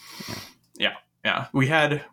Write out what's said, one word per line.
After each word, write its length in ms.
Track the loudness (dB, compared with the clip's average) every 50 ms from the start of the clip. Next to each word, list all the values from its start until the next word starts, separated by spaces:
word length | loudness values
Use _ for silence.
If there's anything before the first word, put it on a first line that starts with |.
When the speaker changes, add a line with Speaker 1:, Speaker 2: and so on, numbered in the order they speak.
| -20 -18 -16 -14 -12 -10
Speaker 1:
Yeah. 60 | -10 -12 -12 -16 -20 _ _ _ -6
Speaker 2:
Yeah, 180 | -2 -2 -2 -2 -4 -14 _ _ _ -2
yeah. 220 | 0 0 0 -2 -2
We 160 | 0 2 2 4
had, 360 | 4 4 4 4 2 0 -4 -6